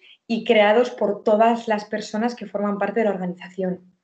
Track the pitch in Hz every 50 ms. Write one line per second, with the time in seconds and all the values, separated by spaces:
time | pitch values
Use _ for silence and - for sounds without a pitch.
0 | _ - - _ _ - 233 208 - - 233 214 208 208 214 233 247 240 - -
1 | 220 202 202 - - 233 214 208 226 233 233 226 - 220 214 208 - - - 208
2 | 208 - - 214 226 240 233 - 208 208 - 202 208 202 202 196 202 202 202 233
3 | 220 208 190 185 185 180 175 - - - - - 185 185 180 - - _ _ _